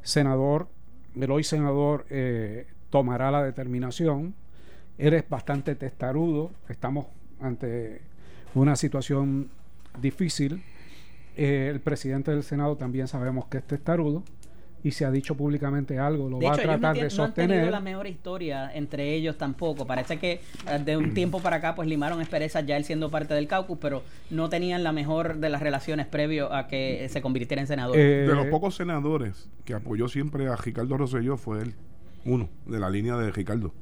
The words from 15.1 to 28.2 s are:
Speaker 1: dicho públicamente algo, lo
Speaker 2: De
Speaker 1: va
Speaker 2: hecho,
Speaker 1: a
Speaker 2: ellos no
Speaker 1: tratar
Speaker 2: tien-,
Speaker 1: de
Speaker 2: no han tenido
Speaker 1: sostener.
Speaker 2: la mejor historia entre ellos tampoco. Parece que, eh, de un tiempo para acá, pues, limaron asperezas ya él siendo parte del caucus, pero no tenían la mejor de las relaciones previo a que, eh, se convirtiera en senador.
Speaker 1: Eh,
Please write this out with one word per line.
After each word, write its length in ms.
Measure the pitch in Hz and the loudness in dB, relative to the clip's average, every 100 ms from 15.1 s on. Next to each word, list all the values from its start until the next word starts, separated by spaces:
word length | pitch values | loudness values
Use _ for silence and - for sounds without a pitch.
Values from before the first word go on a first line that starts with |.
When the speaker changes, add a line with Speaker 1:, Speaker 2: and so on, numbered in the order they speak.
Speaker 1:
dicho 260 | 135 - 143 | 2 0 0
públicamente 600 | 147 147 143 143 139 131 | 0 2 0 0 0 0
algo, 300 | 143 156 135 | 2 2 0
lo 100 | 127 | 2
Speaker 2:
De 80 | 143 | 4
Speaker 1:
va 60 | |
Speaker 2:
hecho, 60 | 147 | 4
Speaker 1:
a 20 | |
Speaker 2:
ellos 80 | - | 4
no 60 | 156 | 4
Speaker 1:
tratar 160 | 156 147 | 4 2
Speaker 2:
tien-, 120 | 147 | 0
Speaker 1:
de 80 | 196 | 2
Speaker 2:
no 60 | |
han 100 | 151 | 0
tenido 200 | - 175 | 2 4
Speaker 1:
sostener. 160 | 190 165 | 4 4
Speaker 2:
la 80 | 202 | 0
mejor 260 | 190 190 202 | -4 -6 -6
historia 640 | 160 185 185 165 135 135 | -8 -6 -4 -4 -4 -4
entre 400 | 151 143 143 143 | -6 -4 -2 0
ellos 220 | 156 160 147 | 0 0 -2
tampoco. 480 | 139 131 165 143 131 | -4 -2 -2 -2 -2
Parece 320 | 127 127 160 | -2 -2 -2
que, 220 | 180 170 - - - | -2 -2 -8 -10 -4
eh, 100 | 143 | -2
de 120 | 147 156 | 2 2
un 180 | 156 | 2
tiempo 260 | 190 175 180 | 2 0 0
para 160 | 175 165 | 0 2
acá, 180 | 165 170 | 0 0
pues, 100 | 160 | 0
limaron 320 | 151 147 170 | 0 0 -2
asperezas 440 | 156 160 151 165 143 | -2 -2 0 -2 0
ya 100 | 147 | 0
él 80 | |
siendo 240 | 147 156 156 | 0 -2 0
parte 240 | 156 151 | -2 0
del 120 | 147 147 | 0 2
caucus, 300 | 190 185 165 | 0 -2 -4
pero 220 | 147 135 - - - | -2 -4 -6 -12 -6
no 180 | 160 165 | -2 0
tenían 340 | 170 180 180 | 0 0 0
la 60 | 165 | 0
mejor 440 | 156 143 160 165 160 | 0 0 0 0 0
de 100 | 156 | 0
las 140 | 143 | 0
relaciones 440 | 147 139 - 151 143 | 0 -2 -2 -2 -2
previo 460 | 156 151 156 139 | 0 0 0 0
a 140 | 139 131 | -2 -2
que, 360 | 135 135 127 | -2 -2 -2
eh, 40 | 127 | -4
se 120 | 147 | -2
convirtiera 380 | 131 127 120 139 | 0 -2 0 -2
en 60 | 139 | 0
senador. 280 | 147 123 151 | 0 4 8
Speaker 1:
Eh, 280 | 143 139 | 8 8